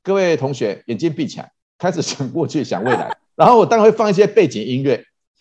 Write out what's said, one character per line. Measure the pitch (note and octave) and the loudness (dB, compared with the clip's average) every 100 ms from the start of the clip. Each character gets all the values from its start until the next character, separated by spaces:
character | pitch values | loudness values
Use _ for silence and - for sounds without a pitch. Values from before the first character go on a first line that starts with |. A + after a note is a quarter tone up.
：“各 | - | -4
位 | G3 F3+ D3+ | 0 0 0
同 | C3 | -2
学， | B2+ A2 F#2+ - | -4 -4 -4 -8
眼 | A2 | -4
睛 | E3 | -4
闭 | D3 C3 | -4 -8
起 | - | -10
来， | - _ _ _ | -18 _ _ _
开 | F3+ | -4
始 | F3+ | -4
想 | C3 - C3 | -6 -6 -8
过 | D3 C3 | -4 -4
去、 | D#3 | -4
想 | A#2+ F#2 | -4 -4
未 | A#2 | -2
来。” | A#2 - - _ | -2 -4 -12 _
<laughs> | - | 2
然 | F#3 | 4
后 | A#3+ | 6
我 | E3 | 4
当 | A3+ | 4
然 | |
会 | G#3+ | 4
放 | G#3+ G#3+ | 4 2
一 | |
些 | F#3 G#3 | 2 2
背 | A3+ D#3+ | 2 2
景 | G#2 | 0
音 | A2 B2+ | -6 -4
乐， | C#3 A#2 - _ _ _ | -2 -2 -4 _ _ _